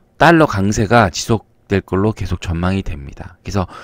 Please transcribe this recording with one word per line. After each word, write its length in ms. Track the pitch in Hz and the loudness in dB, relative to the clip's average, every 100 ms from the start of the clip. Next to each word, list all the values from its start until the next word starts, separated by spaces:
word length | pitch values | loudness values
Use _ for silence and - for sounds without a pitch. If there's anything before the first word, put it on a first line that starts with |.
| - _ | -6 _
달러 300 | 147 165 151 | 4 6 4
강세가 640 | 101 98 110 98 117 98 | 2 0 0 2 4 2
지속될 720 | - - 110 - _ _ 98 | 0 -2 -2 -4 _ _ -2
걸로 320 | - 95 107 | 0 -2 -2
계속 280 | 107 95 92 | -2 -6 -6
전망이 400 | - 85 90 95 | -4 -4 -2 -2
됩니다. 560 | - 73 69 - - - | -4 -8 -12 -16 -18 -16
그래서 240 | - 95 87 - | -6 -4 -4 -8